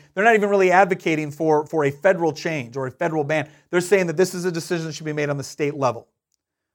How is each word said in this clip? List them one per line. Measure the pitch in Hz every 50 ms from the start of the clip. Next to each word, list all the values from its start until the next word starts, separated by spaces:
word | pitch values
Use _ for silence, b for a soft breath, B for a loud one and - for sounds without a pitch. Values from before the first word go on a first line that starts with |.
| b b b
they're | 185 202
not | 233 233
even | 214 196 202
really | 202 196 190 185
advocating | 175 180 202 185 190 180 - 175 160 151 156 147
for, | 143 - 165 160 156 147 156
for | 147 - 160 147
a | 139
federal | 143 143 - 196 190 170 170 160
change | 143 147 - 175 160 151 120 117 117 135
or | 131 127
a |
federal | 123 _ 175 165 156 160 147
ban. | 139 156 156 143 151 b b b b
They're | - 180
saying | 175 180 208 196 185 170
that | 160 151
this | 185 180 -
is | 180 175
a | 185
decision | 170 165 156 - 180 165 160 160
that | 151
should | - 160
be | 156 151
made | 151 147 143
on | 147 143
the | 127
state | - - - 160 143 151
level. | 147 135 123 117 117 - _ _ _ _ _ _ _ _ _ _ _ _ _ _